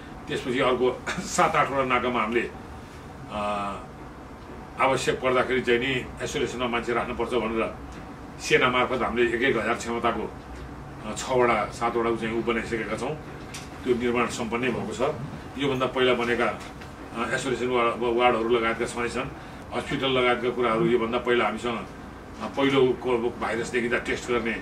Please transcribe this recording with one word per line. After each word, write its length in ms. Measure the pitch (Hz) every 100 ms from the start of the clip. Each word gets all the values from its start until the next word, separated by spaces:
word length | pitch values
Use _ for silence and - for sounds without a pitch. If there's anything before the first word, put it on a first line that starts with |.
| - - -
त्यसपछि 300 | 113 127 127
अर्को 440 | 127 123 123 - -
<laughs> 0 |
सात 480 | - - - 160 151
आठवटा 280 | 131 139
नाकामा 360 | 127 120 123 120
हामीले, 420 | 107 117 95 - - - - - - - -
अ, 60 | 107 104 104 101 - - - - - - - - - - -
आवश्यक 400 | 131 127 156 143
पर्दाखेरि 400 | 131 123 117 123
चाहिँ 200 | 120 120
नि 200 | 135 127 110 -
आइसोलेसनमा 480 | 127 143 117 117 120
मान्छे 240 | 117 117
राख्नुपर्छ 380 | 117 104 113 113
भनेर 440 | 120 110 113 107 - - - - - - -
सेना 280 | - 151 123
मार्फत 340 | 123 123 127
हामीले 340 | 101 117 117 117
एक 60 |
एक 140 | - 110
हजार 180 | 110
क्षमताको, 560 | 113 117 117 113 107 - - - - - - - - 107
अ, 100 | 101
छवटा, 480 | - 127 120 110
सातवटा 520 | 104 - 117 117 117 107
चाहिँ 220 | 110 113
ऊ 40 |
बनाइसकेका 540 | 110 113 - 113 104 110
छौँ। 140 | 135 - - - - - - -
त्यो 100 | 127
निर्माण 320 | 117 123 120 110
सम्पन्नै 420 | - 113 117 127
भएको 240 | 107 101
छ। 220 | 110 - - - - - 131
योभन्दा 280 | 139 131 127
पहिला 280 | 131 127
बनेका, 300 | 120 117 117
अ, 840 | 110 98 - - - - - 113 117
आइसोलेसन 340 | 127 135 113 127
वा-, 300 | 123 117 110
वा-, 200 | 120 117
वार्डहरू 320 | 123 110 113
लगायतका 380 | 120 113 113 120
छँदै 220 | 120 120
छन्। 200 | 117 143 - - - - 110
हस्पिटल 300 | - 147 135
लगायतका 440 | 127 123 117 123
कुराहरू 360 | 120 120 113 113
योभन्दा 320 | 120 113 120
पहिला 260 | 120 120
हामीसँग, 320 | 107 107 120 110
अ, 720 | 92 - - - - - 110
पहिलो 460 | 139 139 135 127
को-, 480 | 113 123 117 120 107
भाइरस 300 | 104 113 113
देखिँदा 280 | 123 117 117
टेस्ट 320 | 135 117 -
गर्ने 260 | 120 113 101